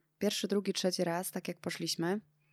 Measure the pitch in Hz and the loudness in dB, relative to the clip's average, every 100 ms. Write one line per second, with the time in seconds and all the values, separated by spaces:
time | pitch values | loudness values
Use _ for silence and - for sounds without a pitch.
0 | - _ 202 - 196 196 196 - 185 - | -14 _ 0 0 0 2 2 2 2 2
1 | 175 170 185 180 175 175 170 - 165 - | 2 0 -2 -6 -6 -6 -6 -4 -2 0
2 | 170 214 - _ _ | 0 0 -4 _ _